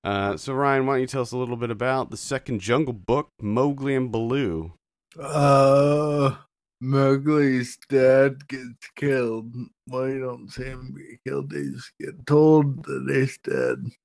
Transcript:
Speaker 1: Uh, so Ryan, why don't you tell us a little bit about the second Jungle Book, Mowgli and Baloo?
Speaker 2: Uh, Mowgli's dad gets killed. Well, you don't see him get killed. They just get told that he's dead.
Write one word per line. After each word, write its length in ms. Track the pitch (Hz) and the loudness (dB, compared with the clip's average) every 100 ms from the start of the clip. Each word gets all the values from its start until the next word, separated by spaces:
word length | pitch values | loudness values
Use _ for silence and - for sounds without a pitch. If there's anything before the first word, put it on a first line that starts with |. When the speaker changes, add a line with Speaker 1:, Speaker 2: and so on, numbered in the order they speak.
Speaker 1:
Uh, 360 | 98 101 101 90 | -4 -2 -2 -4
so 160 | - | -6
Ryan, 320 | 135 139 135 131 | -2 0 2 2
why 80 | |
don't 80 | 135 | 0
you 60 | 131 | -2
tell 160 | 139 | -4
us 100 | 120 | -6
a 40 | 127 | -6
little 200 | 123 120 | -6 -6
bit 120 | 117 | -6
about 380 | 110 123 131 127 | -4 -2 -2 -4
the 60 | 110 | -10
second 460 | - 127 - 113 | -8 -8 -6 -8
Jungle 320 | 95 123 147 | 0 0 0
Book, 340 | 113 92 131 147 _ | -6 0 0 -2 _
Mowgli 540 | 101 110 143 139 139 135 | -4 0 0 0 -2 -2
and 140 | 127 | -2
Baloo? 640 | 110 113 135 120 80 80 - _ _ _ - | -4 -2 -2 -2 -4 -8 -16 _ _ _ -14
Speaker 2:
Uh, 1160 | 139 151 143 139 139 139 143 147 151 147 139 - _ _ _ _ | -4 2 4 6 6 6 4 2 0 0 0 -2 _ _ _ _
Mowgli's 1000 | 131 139 135 139 143 151 143 131 123 - - | -2 2 4 2 2 2 2 0 -4 -12 -2
dad 580 | 135 131 135 135 135 - | 4 6 6 4 0 -14
gets 400 | 135 123 117 - - | -14 -14 -18 -20 -6
killed. 580 | 143 135 120 113 113 120 120 _ - | -2 0 -2 -4 -10 -14 -16 _ -10
Well, 180 | 127 131 | -6 -4
you 140 | 135 | -6
don't 280 | 127 123 101 | -8 -10 -14
see 140 | - | -12
him 320 | 127 127 127 139 | -12 -12 -14 -16
get 220 | - - - | -18 -16 -10
killed. 220 | 95 69 | -8 -8
They 140 | 73 | -8
just 280 | 71 127 - _ | -8 -10 -16 _
get 260 | - - 123 | -16 -14 2
told 600 | 151 156 156 147 131 143 | 4 6 6 4 -2 -8
that 260 | 135 131 | -8 -2
he's 240 | 139 131 - | 0 0 -4
dead. 480 | - 65 64 - 120 - | -6 -2 -2 -4 -8 -14